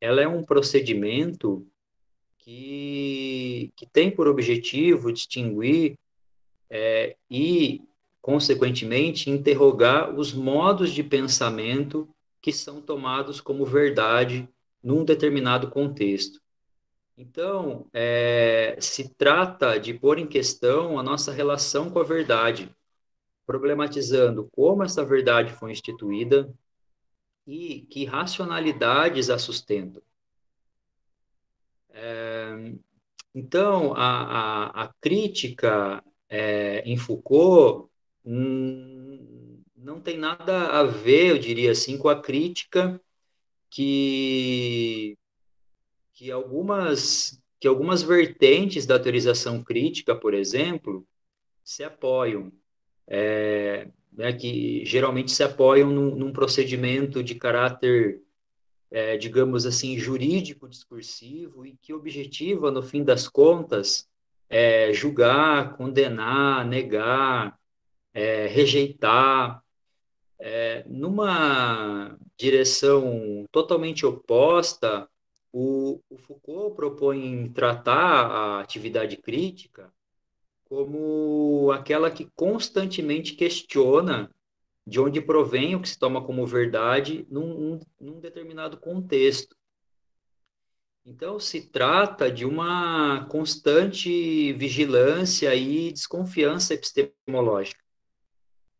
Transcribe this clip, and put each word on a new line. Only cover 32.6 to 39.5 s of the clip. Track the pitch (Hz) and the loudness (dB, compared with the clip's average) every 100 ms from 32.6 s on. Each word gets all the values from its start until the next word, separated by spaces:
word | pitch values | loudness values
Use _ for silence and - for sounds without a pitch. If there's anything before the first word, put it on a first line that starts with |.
| 113 120 _ _ _ - - 131 | -14 -16 _ _ _ -20 -18 -14
então, | 127 175 202 190 147 120 | -4 0 2 2 0 0
a, | 123 123 117 117 107 107 104 | 0 0 -2 -4 -4 -4 -6
a, | 110 110 | -8 -10
a | _ | _
crítica, | 156 196 214 - 123 - 117 107 98 101 - _ - | -2 0 -2 -4 -8 -2 0 2 0 -6 -12 _ -10
é, | 104 107 104 101 101 117 | -6 -2 -2 -2 -4 -4
em | 120 | -6
Foucault, | - 107 - 143 180 180 127 101 - _ _ _ 117 | -4 -6 2 4 8 8 8 6 -8 _ _ _ -8
hum, | 123 131 131 131 131 131 131 135 135 117 120 120 | -4 -4 -4 -6 -8 -16 -20 -20 -20 -20 -20 -20